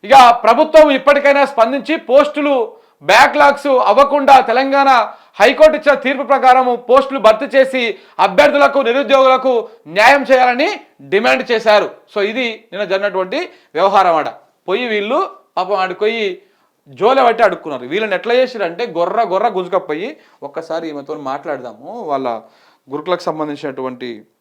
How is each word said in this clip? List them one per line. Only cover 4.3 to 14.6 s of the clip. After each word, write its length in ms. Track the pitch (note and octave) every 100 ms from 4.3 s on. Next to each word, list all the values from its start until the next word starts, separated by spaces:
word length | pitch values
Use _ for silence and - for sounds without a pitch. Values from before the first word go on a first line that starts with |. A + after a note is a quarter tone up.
| C4+
తెలంగాణ 680 | A#3+ A#3 C4+ C#4 C4+ B3 G#3+ - _ -
హైకోర్టు 380 | G#3+ C#4 D#4 D4+
ఇచ్చిన 180 | C#4+ C4+
తీర్పు 280 | B3+ C4+
ప్రకారం 540 | B3 C4+ B3+ B3+ B3+ A#3+ A#3+
పోస్టులు 300 | C4 C4+ C4+
భర్తీ 260 | G#3+ A3 C#4
చేసి 500 | C4 C4 C4 A#3 - - -
అభ్యర్థులకు, 600 | E3+ F#3 D4 C4+ C#4 C#4
నిరుద్యోగులకు 920 | A#3 B3 A3 C4+ C4+ C4 C4 A#3+ - - D3
న్యాయం 360 | F3 A3+ C#4+
చేయాలని 560 | B3 C4 B3+ B3 E4 F#4+ - _
డిమాండ్ 500 | C#3 F#3+ A#3+ B3+ A#3
చేశారు. 380 | A3+ A3 G#3 E3 - _ G#3
So 60 |
ఇది 420 | G3+ A3+ A#3+ A3 _
నిన్న 120 | F#3 G3+
జరిగినటువంటి 640 | F#3+ G3+ F#3 F#3 C4 F4+ _ _
వ్యవహారం. 420 | D3+ F#3+ G3 F#3 E3
ఆడ 120 | C3+ - _ _